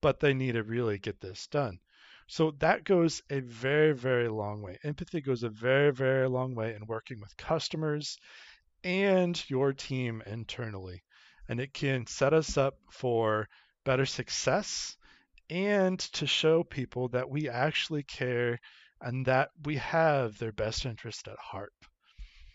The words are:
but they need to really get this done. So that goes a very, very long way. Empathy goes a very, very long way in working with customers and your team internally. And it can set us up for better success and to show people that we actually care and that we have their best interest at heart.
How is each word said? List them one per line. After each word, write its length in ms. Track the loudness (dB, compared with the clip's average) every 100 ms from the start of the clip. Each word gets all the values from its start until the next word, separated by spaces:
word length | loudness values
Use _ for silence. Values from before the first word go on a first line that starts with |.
but 180 | 2 4
they 140 | 2
need 200 | 2 0
to 100 | 0
really 340 | 0 0 0 -2
get 240 | -4 -8
this 240 | -10 -12 -6
done. 300 | -2 -2 -6 _ _ -20 -20 -8
So 260 | 0 0 2
that 240 | 2 2
goes 380 | 4 4 4 0 -6
a 120 | -6
very, 520 | -6 -4 0 4 4
very 340 | 4 2 2 2
long 360 | -2 -4 -6
way. 160 | -10 -10
Empathy 380 | -8 -8 -6 -4
goes 220 | -2 -2
a 60 | -2
very, 420 | -2 2 4 4
very 360 | 4 2 2 2
long 280 | 0 -2 -2
way 180 | -4
in 140 | -4 -6
working 340 | -8 -8 -14
with 160 | -14 -10
customers 800 | -2 -2 -2 -4 -2 -4 -6 -12 -18 -20 -20 -20 _ _
and 580 | -2 2 4 6 4 0 -2
your 220 | 0 2
team 520 | 0 -4 -2 -2 -4 -8
internally. 800 | -8 -8 -8 -8 -8 -12 -14 _ _ -20 -16 -8
And 120 | -6
it 120 | -6
can 320 | -2 0 0 -2
set 260 | 2 4
us 240 | 4 2 0
up 200 | 0 -2 _
for 560 | -4 0 2 2 0 -2 _ _ _ 0
better 200 | 0 0
success 920 | -4 -6 -2 2 2 0 -6 -8 -12 _ _ _ _ -8
and 480 | -2 2 4 4 2
to 300 | -4 -4 -2
show 340 | 2 4 4
people 460 | 2 -4 -6 -4 -2
that 200 | -2 -2
we 180 | -4 -2
actually 560 | 0 0 0 -2 -4
care 560 | -6 -4 -2 0 0 -2 -8 -20 -20 -12
and 260 | -6 -2 2
that 220 | 2 2 -4
we 140 | -4 -4
have 600 | 0 2 4 4 0 -4
their 140 | -6
best 340 | -4 -4 -4 -6
interest 440 | -8 -12 -12 -14
at 80 | -16
heart. 320 | -12 -12 -12 _ -20 _ _ -18 -18 -18 -20